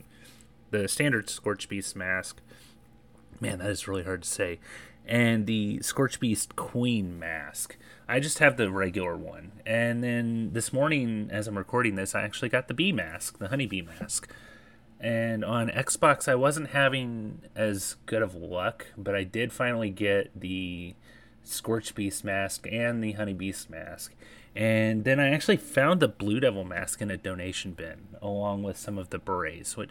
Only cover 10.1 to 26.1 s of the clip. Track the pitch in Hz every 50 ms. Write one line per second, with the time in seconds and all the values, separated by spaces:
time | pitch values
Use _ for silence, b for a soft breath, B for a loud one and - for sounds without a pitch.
10.1 | 120 120 117 117 117 113 113 - - 117 113 - - 127 143 156 156 143 127 117
11.1 | 110 107 104 95 98 104 104 110 101 98 95 - - 123 123 113 95 92 95 95
12.1 | - 104 101 104 - - - 120 - 127 127 - 127 120 170 202 175 107 85 80
13.1 | 80 90 - - - - 104 95 127 143 135 101 95 92 85 82 - - - -
14.1 | - - - B B B B B B B B B B B B B - - - 113
15.1 | 117 113 113 113 113 110 107 - 117 117 117 113 - - 131 - - - 180 151
16.1 | 139 - - 147 131 123 131 147 147 160 139 131 - 139 139 135 135 131 127 120
17.1 | 117 113 107 107 107 - - - - - 110 107 101 98 - - - - - -
18.1 | - 110 110 90 90 85 85 85 90 90 92 - - - - - - - 98 101
19.1 | 101 98 95 92 - 110 120 117 - - 127 123 120 117 110 104 95 95 104 101
20.1 | 98 101 98 - - 98 90 92 92 92 92 90 87 87 87 87 - - B B
21.1 | B B B B B B - - - - - 113 113 113 - - - - 101 98
22.1 | - - - 104 98 98 98 98 - - - - 104 113 117 120 120 117 110 107
23.1 | 101 104 107 98 95 90 95 95 92 - - - 82 80 90 90 87 - - -
24.1 | - B B B B B B B B - 110 110 110 110 110 110 113 110 107 127
25.1 | 135 143 143 139 147 151 - - 202 - - - - 135 135 156 185 180 151 117